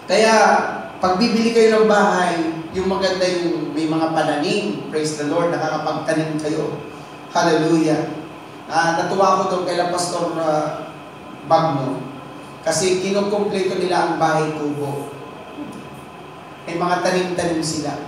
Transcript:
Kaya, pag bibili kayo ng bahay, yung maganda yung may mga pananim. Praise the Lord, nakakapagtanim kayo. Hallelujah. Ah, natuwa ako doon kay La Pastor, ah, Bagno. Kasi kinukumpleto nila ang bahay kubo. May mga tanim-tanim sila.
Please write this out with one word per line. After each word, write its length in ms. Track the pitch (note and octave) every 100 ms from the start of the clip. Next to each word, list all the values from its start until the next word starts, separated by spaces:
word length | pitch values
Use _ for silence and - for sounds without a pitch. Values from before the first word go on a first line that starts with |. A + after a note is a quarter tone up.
Kaya, 300 | - F#3+ A3 A3 G3 - - - - -
pag 160 | F#3 F#3
bibili 400 | A3+ G#3+ A3+ A#3
kayo 240 | A3 A3
ng 80 | G#3
bahay, 640 | G#3 G#3 F#3 F3+ E3 D#3+ D#3+ - F#3
yung 160 | F#3
maganda 320 | F#3+ F#3+ F#3
yung 480 | F3+ F3 E3+ D#3 D3
may 160 | C#3+ D#3+
mga 240 | D#3+ D#3+
pananim. 800 | D#3+ D3+ D3 E3+ G#3 - C#3+ C#3
Praise 240 | D#3 D3+ -
the 160 | D3
Lord, 220 | E3+ E3+
nakakapagtanim 880 | D#3+ D#3 D3+ D#3 D3 - D#3 D#3 D3+
kayo. 320 | D3+ D#3 - - - - - - -
Hallelujah. 800 | F3 E3+ D#3+ D#3+ E3 D#3 D3+ - - - - - - -
Ah, 320 | - - -
natuwa 400 | - F#3+ F#3+ G3
ako 20 | F#3+
doon 160 | F3+
kay 160 | F3 E3+
La 140 | -
Pastor, 420 | - - E3+ E3 D#3+
ah, 560 | D#3+ D3+ D3+ - - - - - - - -
Bagno. 520 | D#3+ D#3+ C#3 C3+ C3+ - - - - - - D#3+
Kasi 340 | D#3+ F#3 F#3
kinukumpleto 760 | G3 G3+ G3+ G3+ G3+ F#3+ F#3 F3+
nila 320 | F3+ F3 E3
ang 20 | D#3
bahay 360 | D#3+ D#3 D#3 D3+
kubo. 500 | D3 C#3+ C#3 C3+ - - - - - - - - - - - - - - - - -
May 80 | E3+
mga 260 | F3 F3
tanim-tanim 640 | F3+ F#3 F3+ E3+ F3 D#3+
sila. 320 | D3+ D3 C#3+ C#3+